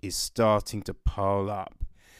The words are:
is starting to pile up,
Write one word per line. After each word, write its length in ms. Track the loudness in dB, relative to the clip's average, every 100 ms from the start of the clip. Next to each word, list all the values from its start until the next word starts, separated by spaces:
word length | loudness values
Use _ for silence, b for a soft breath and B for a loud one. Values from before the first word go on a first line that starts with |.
is 160 | -8 -6
starting 640 | -4 2 4 4 2 -6
to 120 | -8
pile 560 | -10 -10 -2 2 2 0
up, 340 | -4 -8 -8 -8 b b